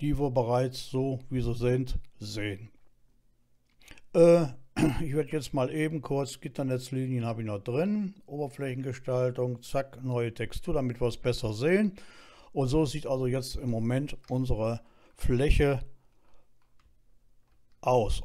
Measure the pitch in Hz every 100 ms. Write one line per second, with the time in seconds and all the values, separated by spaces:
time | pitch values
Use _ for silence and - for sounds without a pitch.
0 | 147 135 143 127 113 123 131 131 - 131
1 | 135 123 - 127 117 117 123 127 127 -
2 | - - 104 104 104 98 110 - - _
3 | _ _ _ _ _ _ _ _ - -
4 | - 170 170 170 147 - - - 156 123
5 | 127 147 - 156 127 147 127 156 156 160
6 | - 139 135 - 123 - 135 127 127 131
7 | 127 127 117 110 110 101 123 131 196 208
8 | 190 - - 147 143 135 135 127 135 127
9 | - 127 127 127 123 123 - 139 135 120
10 | 131 123 117 - 110 - - 156 127 -
11 | 120 - 123 117 110 107 151 190 208 -
12 | - - - - - 147 127 151 151 151
13 | 151 131 127 131 131 - 123 113 117 131
14 | 147 - - 127 127 110 110 113 - -
15 | - - - 123 151 - 143 131 - -
16 | _ _ - - - - _ - - _
17 | _ - _ - _ _ _ - 127 123
18 | 107 -